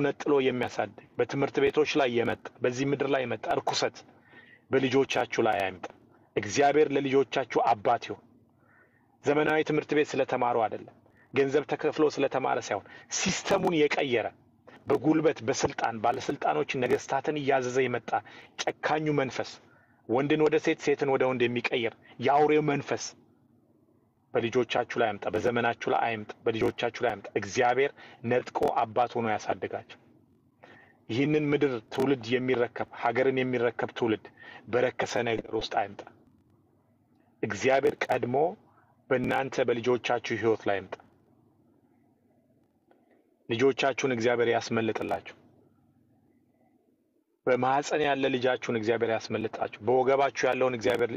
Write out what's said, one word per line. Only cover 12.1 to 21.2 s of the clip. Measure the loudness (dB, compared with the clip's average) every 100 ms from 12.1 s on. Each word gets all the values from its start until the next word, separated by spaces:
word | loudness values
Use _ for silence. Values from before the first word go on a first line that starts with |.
ስለተማረ | 2 -2 0 -2 -2
ሳይሆን | -2 -6 -6 -18 -10
ሲስተሙን | -4 -2 -2 -2 0 2
የቀየረ | 2 2 2 0 0 0 -8 _ _ -20 -10 -2
በጉልበት | 2 4 4 4 2
በስልጣን | -2 0 -2 -2 -4 0
ባለስልጣኖችን | -2 0 -4 -2 -2 0 -2 -2
ነገስታትን | 0 0 0 -2 -2 -2
እያዘዘ | 0 0 0 0
የመጣ | 0 -2 -4 -6 -6 -14 -18 -8
ጨካኙ | -6 -4 -2 0 0
መንፈስ | 0 0 -4 -8 -12 -20 _ _ _ -2
ወንድን | 0 2 4
ወደ | 4 2
ሴት | 0 0
ሴትን | 0 0 2
ወደ | 2